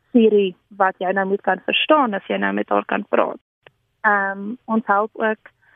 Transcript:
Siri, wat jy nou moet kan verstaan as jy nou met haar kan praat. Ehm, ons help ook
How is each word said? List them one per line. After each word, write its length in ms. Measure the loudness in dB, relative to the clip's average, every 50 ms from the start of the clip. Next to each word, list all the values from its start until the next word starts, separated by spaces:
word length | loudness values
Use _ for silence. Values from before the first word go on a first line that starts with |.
| _ _ 2
Siri, 440 | 4 4 6 4 4 2 0 -4 _ _ _
wat 260 | -2 0 0 0 0 -4
jy 140 | -4 -4 -2
nou 140 | -2 -2
moet 140 | -2 -2 -4
kan 200 | -2 -2 -4 -4 -4
verstaan 500 | -4 -4 -2 0 2 2 2 2 0 -2
as 120 | -6 -6
jy 100 | -6 -6
nou 160 | -4 -4 -4 -4
met 160 | -4 -4 -2
haar 160 | -2 -2 -2
kan 200 | -2 -4 -6 -4 -2
praat. 300 | 0 0 0 0 -2 -10 _ _ _ _ _ -20 _ _ _ _ _ _
Ehm, 560 | 0 0 2 2 0 -2 -6 -8 -8 -10 -12 -12 _
ons 220 | -4 -4 -2 0
help 240 | 0 0 0 0 -2 -4
ook 260 | -4 -4 -4 -4 -4 _ -20 _ _ _ _ _